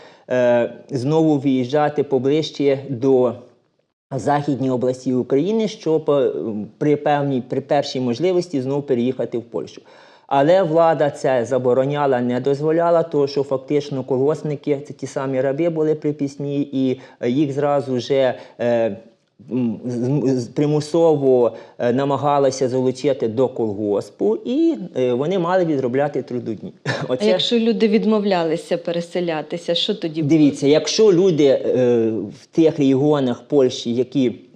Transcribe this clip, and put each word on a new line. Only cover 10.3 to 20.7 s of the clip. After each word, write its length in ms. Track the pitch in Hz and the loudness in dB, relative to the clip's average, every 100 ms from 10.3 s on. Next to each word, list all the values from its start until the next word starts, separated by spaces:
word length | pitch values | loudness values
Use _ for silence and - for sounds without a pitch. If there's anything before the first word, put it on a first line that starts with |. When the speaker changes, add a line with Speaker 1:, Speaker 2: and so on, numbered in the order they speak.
Speaker 1:
Але 300 | 139 147 190 | 2 4 4
влада 480 | 170 160 165 151 147 | 4 4 4 4 0
це 340 | - 147 127 | 0 0 0
забороняла, 760 | 113 131 123 123 139 147 143 123 | 0 0 2 2 2 0 0 0
не 200 | 123 123 | 0 0
дозволяла, 640 | 139 139 156 165 170 170 | 0 0 0 2 2 2
тому 240 | 165 147 139 | 2 0 0
що 160 | 139 | -2
фактично 640 | 135 131 - 147 - 135 | -2 -4 -2 -2 -2 -6
колгоспники, 800 | 127 131 139 151 151 147 147 139 143 | -2 0 0 -2 -4 -6 -4 -4 -6
це 60 | |
ті 120 | 127 131 | -12 -10
самі 340 | 143 135 131 | -6 -4 -2
раби 280 | 135 139 170 | -2 0 -2
були 260 | 160 156 | 0 -2
приписні, 720 | 156 151 147 143 - 143 143 139 | 0 -4 -4 -6 -6 -6 -4 -2
і, 280 | 135 131 127 - - | -2 -2 -2 -8 -6
е, 100 | 123 | -2
їх 220 | 131 143 | 0 -2
зразу 420 | 139 143 143 127 | -2 -2 -2 -2
вже, 400 | 127 117 135 127 - - - | -4 0 0 0 -2 -10 -6
е, 360 | 120 117 113 98 - _ _ _ 139 | -2 0 0 -4 -14 _ _ _ -8
м, 280 | 127 120 98 | -4 -4 -4
з-, 560 | 123 120 123 143 131 127 | -8 -4 -2 0 0 -2
з-, 80 | 117 | -2
примусово, 1040 | - 147 | -2 0